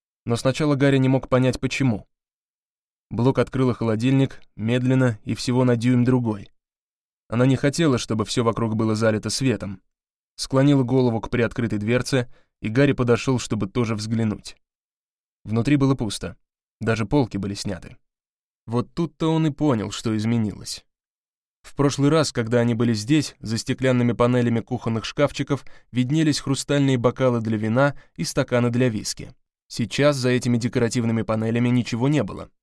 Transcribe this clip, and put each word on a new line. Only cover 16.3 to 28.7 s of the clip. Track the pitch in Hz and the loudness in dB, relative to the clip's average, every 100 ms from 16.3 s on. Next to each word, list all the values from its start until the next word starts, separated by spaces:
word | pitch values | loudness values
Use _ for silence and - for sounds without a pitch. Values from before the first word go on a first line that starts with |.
| - _ _ _ - | -14 _ _ _ -6
Даже | 110 110 107 | -2 -2 0
полки | 147 117 98 | 0 0 -4
были | 98 | -6
сняты. | 101 104 90 - - _ _ _ _ _ _ - | -6 -8 -8 -12 -20 _ _ _ _ _ _ -6
Вот | 120 - | -4 -4
тут-то | - 170 - 160 | -4 -6 -2 0
он | 160 160 | 2 0
и | |
понял, | 147 151 113 98 | 0 0 0 -2
что | - 113 110 | -6 -4 -2
изменилось. | 110 117 104 90 - - _ _ _ _ _ _ _ _ | 0 0 -2 -6 -12 -14 _ _ _ _ _ _ _ _
В | - - | -10 -2
прошлый | 143 131 143 | 0 2 2
раз, | 160 143 | 2 0
когда | 123 110 120 | -2 0 0
они | 120 | 2
были | 117 120 | 2 0
здесь, | 107 110 156 - - | 0 2 0 0 -8
за | 107 113 | -8 -6
стеклянными | - 127 131 123 120 | -4 -2 2 2 2
панелями | 104 120 123 120 113 | 2 2 2 2 -2
кухонных | - 123 117 110 - | -4 -6 -4 -4 -4
шкафчиков | - 139 - 139 143 - - - | -2 -2 -2 -4 -4 -6 -20 -6
виднелись | 120 127 156 156 139 | -2 0 2 2 0
хрустальные | - 135 - 143 139 127 | -2 -4 0 0 2 2
бокалы | 120 120 127 120 | 0 2 0 0
для | 110 107 | -2 -2
вина | 110 120 143 - - - | 0 2 2 -2 -14 -8
и | |
стаканы | 165 - 131 123 | -4 -2 0 0
для | 120 | 2